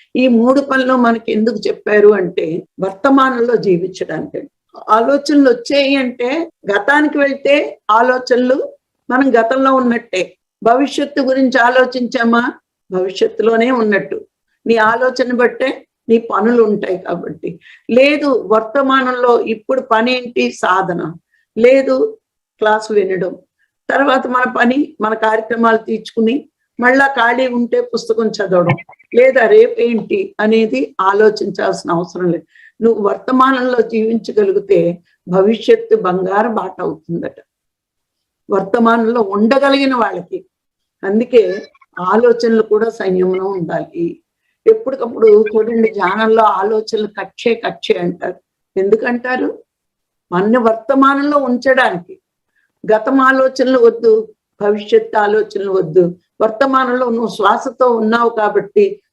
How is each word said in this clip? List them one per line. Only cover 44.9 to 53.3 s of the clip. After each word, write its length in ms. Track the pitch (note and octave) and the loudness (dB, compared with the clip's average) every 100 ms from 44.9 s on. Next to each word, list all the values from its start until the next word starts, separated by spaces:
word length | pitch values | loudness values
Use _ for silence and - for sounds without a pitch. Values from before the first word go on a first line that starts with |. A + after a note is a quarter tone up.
| C4+ A#3 - A3 G#3 G#3+ A3 | -6 -8 2 6 6 4 0
చూడండి, 360 | G#3+ A3+ A3 | 0 0 0
ధ్యానంలో 520 | G3 F3+ G#3 A3 A3 | 0 -2 0 2 4
ఆలోచనలు 640 | G#3+ F#3+ G3+ G#3+ G#3+ G#3+ G#3 | 2 2 -2 -2 -2 -6 -6
కక్షే 460 | G3+ F3 - A3+ | -8 -14 -6 -4
కక్షే 400 | A3+ F3 F3+ - | -2 -4 -6 -4
అంటారు. 420 | F#3+ F3 F3 F3+ - _ _ _ F#3+ | -2 -2 -6 -10 -12 _ _ _ -4
ఎందుకంటారు? 840 | G3 A3 B3 A#3+ B3+ B3+ C#4+ - _ _ _ _ _ _ _ | 0 0 0 -4 -4 -4 -4 -8 _ _ _ _ _ _ _
మన 260 | F3 G#3 B3 | -2 2 2
వర్తమానంలో 800 | A3+ A3+ - C4+ C#4 C#4 C#4+ D4 | 2 0 0 2 2 2 0 0
ఉంచడానికి. 800 | B3+ A#3+ C4+ C4 A#3 F3+ - - _ _ _ _ _ _ E3+ G#3+ | 0 -2 0 2 0 -2 -10 -20 _ _ _ _ _ _ -2 -2
గతం 240 | C4 C4+ | 0 2
ఆలోచనలు 580 | C4 | 2